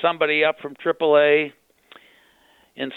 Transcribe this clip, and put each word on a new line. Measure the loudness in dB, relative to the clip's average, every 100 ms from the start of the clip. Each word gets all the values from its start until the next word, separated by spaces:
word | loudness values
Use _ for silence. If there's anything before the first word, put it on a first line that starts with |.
somebody | -4 -2 -2 0
up | 0 -2
from | -10
triple | -10 -6 -2 2 4
A | 4 2 0 -10 _ _ _ -20 _ _ _ _ _ _ _
in | -12 -12